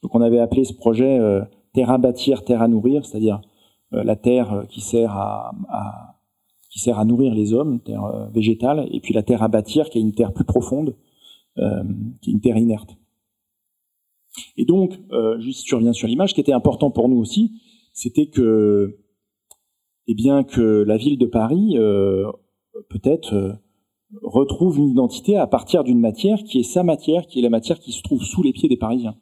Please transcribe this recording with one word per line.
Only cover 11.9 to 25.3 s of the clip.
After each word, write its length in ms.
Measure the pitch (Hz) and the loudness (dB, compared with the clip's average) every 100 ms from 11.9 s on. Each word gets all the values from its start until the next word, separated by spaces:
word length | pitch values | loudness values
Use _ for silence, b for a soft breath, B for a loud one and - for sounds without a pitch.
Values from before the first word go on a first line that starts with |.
| 104 107 127 | -6 -8 -10
qui 100 | - | -4
est 20 | |
une 80 | 110 | 0
terre 180 | 120 110 | 2 2
inerte. 380 | 117 107 - - _ _ _ _ _ _ _ _ _ _ _ _ _ B B - | 2 0 -6 -20 _ _ _ _ _ _ _ _ _ _ _ _ _ B B -6
Et 80 | |
donc, 340 | 123 180 185 185 - | 2 2 2 -2 -6
euh, 260 | 127 113 117 | -2 0 -2
juste 200 | 117 131 | -6 -10
si 40 | |
tu 100 | - | -4
reviens 180 | 127 117 | 0 2
sur 160 | 117 110 | 0 -2
l'image, 220 | 127 190 | -2 -2
ce 40 | |
qui 60 | - | 0
était 120 | 143 | 2
important 380 | 131 143 131 143 | 2 2 2 -2
pour 180 | - 120 | 2 2
nous 100 | 127 | 2
aussi, 420 | 110 - 220 B B B B | 0 0 0 B B B B
c'était 360 | - 123 131 147 | -10 -4 0 0
que, 680 | - 117 110 107 101 98 101 _ _ _ _ _ - _ _ _ _ - | 2 2 4 4 2 0 -6 _ _ _ _ _ -20 _ _ _ _ -6
eh 80 | |
bien, 280 | 107 123 139 | 0 2 2
que 180 | 139 - | 0 2
la 360 | 113 107 104 110 | 4 4 4 2
ville 220 | 123 139 | 2 2
de 80 | 120 | 2
Paris, 500 | 120 110 160 214 147 | 2 0 2 2 2
euh, 540 | 107 101 98 95 101 - _ _ _ - - | 2 2 2 0 -2 -8 _ _ _ -20 -12
peut-être, 460 | 104 131 165 160 | -4 0 0 0
euh, 180 | 104 98 104 _ _ _ _ _ 208 | -2 -2 -8 _ _ _ _ _ -14
retrouve 560 | - 120 139 - 180 143 | -2 0 2 2 0 2
une 120 | 147 | 2
identité 460 | 127 123 - - | 4 0 -2 0